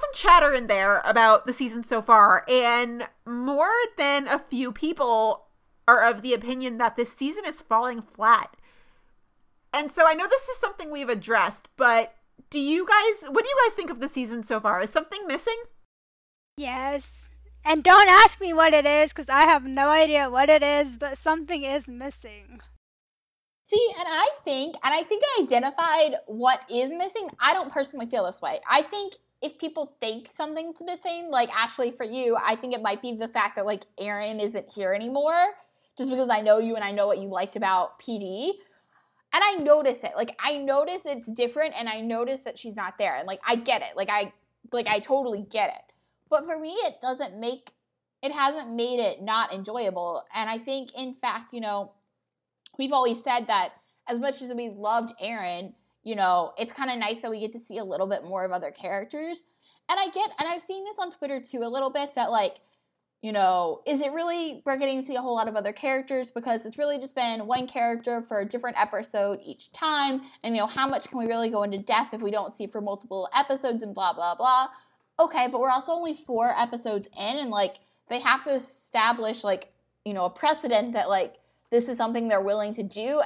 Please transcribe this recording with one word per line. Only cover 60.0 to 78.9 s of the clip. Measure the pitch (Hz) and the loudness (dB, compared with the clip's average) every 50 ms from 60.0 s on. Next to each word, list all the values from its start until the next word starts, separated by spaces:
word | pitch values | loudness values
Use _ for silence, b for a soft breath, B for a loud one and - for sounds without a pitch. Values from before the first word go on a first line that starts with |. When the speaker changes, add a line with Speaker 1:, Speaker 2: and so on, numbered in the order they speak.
| 392 349 | -2 -2
Speaker 3:
get, | - 381 427 415 - - | -2 -4 -4 -4 -4 -6
and | 302 330 | -6 -4
I've | 339 339 | -6 -6
seen | - - 381 381 381 | -8 -10 -12 -10 -10
this | 415 415 427 | -10 -8 -8
on | 359 349 | -8 -8
Twitter | - _ 294 277 277 254 | -8 _ -10 -8 -8 -10
too | 262 - - 240 | -10 -10 -10 -8
a | 233 233 | -8 -6
little | 240 269 269 269 | -4 -4 -4 -4
bit, | 285 285 285 285 - | -4 -4 -6 -4 -4
that, | 254 233 202 | -4 -2 0
like, | 233 214 196 180 - - _ _ _ _ _ _ _ _ _ _ _ _ | 0 0 0 0 -4 -8 _ _ _ _ _ _ _ _ _ _ _ _
you | - 220 | -12 -6
know, | 208 202 190 185 185 180 175 165 151 - - | -2 2 2 2 2 2 0 -2 -4 -6 -4
is | 294 294 277 | -4 -4 -2
it | 294 269 | -4 -4
really | 294 330 339 349 339 349 330 311 262 - - | -4 -4 -4 -4 -4 -4 -6 -8 -10 -8 -6
we're | 277 269 | -4 -4
getting | 269 285 269 262 262 | -2 -2 -4 -4 -4
to | 262 | -6
see | 277 262 | -6 -8
a | 247 | -6
whole | 254 254 240 | -4 -4 -2
lot | 226 220 226 | -2 -2 -2
of | 220 | -4
other | 214 202 208 | -4 -4 -4
characters? | 214 - - 269 269 269 262 269 269 254 254 247 | -6 -4 -4 -2 -2 -2 -4 -4 -4 -6 -6 -6
Because | _ - 233 254 233 226 233 | _ -10 -4 -4 -4 -4 -4
it's | 220 226 | -10 -8
really | 294 294 294 294 262 | -4 -4 -4 -4 -4
just | 262 269 - | -8 -8 -6
been | 262 240 233 226 220 208 | -4 -4 -4 -4 -6 -4
one | 220 247 254 254 | -2 -2 -2 -2
character | 254 - 254 233 233 233 233 233 240 240 233 233 - | -6 -4 -2 -2 -2 -2 -4 -4 -6 -6 -6 -6 -4
for | 226 208 | -4 -4
a | 202 214 | -4 -4
different | - 240 247 240 - - | -6 -8 -8 -6 -2 -2
episode | 208 214 214 202 226 - - 208 196 202 196 196 | -2 0 -2 -6 -8 -6 -4 -2 -2 -2 -2 -6
each | - - - - - - | -10 -16 -18 -18 -18 -20
time. | - - 320 311 302 294 277 277 262 269 B B B B | -10 -6 -4 -2 0 0 0 0 -2 -4 B B B B
And, | - 226 233 | -6 -4 -2
you | 214 | -2
know, | 208 | -2
how | 220 - 247 269 269 | -2 -2 -4 -2 -2
much | 185 202 - - | -2 -4 -6 -8
can | - 247 | -8 -6
we | 233 | -4
really | 226 233 226 233 226 | -2 -2 -2 -2 -2
go | 233 208 | -2 -2
into | 208 208 196 196 | -2 -2 -4 -6
depth | 202 - 202 226 269 - | -2 0 0 0 0 -2
if | 220 220 | -6 -8
we | 226 202 | -6 -4
don't | 208 208 190 156 - | -4 -4 -6 -6 -8
see | - 208 | -12 -12
for | 190 - 214 | -10 -8 -8
multiple | 208 202 202 202 - - 190 190 180 - - | -6 -6 -8 -8 -10 -10 -8 -8 -8 -2 0
episodes | 262 277 285 269 262 269 254 233 226 | 0 0 0 -2 -4 -2 -4 -4 -4
and | 220 202 196 | -6 -8 -6
blah, | 190 190 175 | -4 -2 -2
blah, | 160 156 170 175 170 | -2 -2 -4 -4 -2
blah? | - 240 254 254 254 262 262 b b b b b b b b _ - | 0 2 4 4 4 2 0 b b b b b b b b _ 0
Okay, | 330 330 320 277 247 240 | 2 2 2 0 0 0
but | 254 233 | 0 0
we're | 262 262 | 0 2
also | 254 262 262 349 | 0 0 0 -2
only | 330 339 339 320 302 - - | -4 -4 -4 -6 -8 -10 -8
four | - 240 220 233 247 - - | -6 -2 0 0 0 0 0
episodes | 240 233 240 233 - 233 208 202 196 - _ | -2 -2 -4 -8 -6 -6 -6 -6 -6 -10 _
in, | - 196 214 262 302 | -8 -6 -6 -4 -4
and, | 277 240 | 2 4
like, | 208 202 196 185 - - _ _ _ _ _ _ | 6 6 6 4 2 -4 _ _ _ _ _ _
they | 240 247 | -6 0
have | 254 - 269 262 | 4 4 4 4
to | - 302 | 4 0
establish, | 277 254 262 - - - - - | -2 -2 -2 -6 -14 -20 -16 -2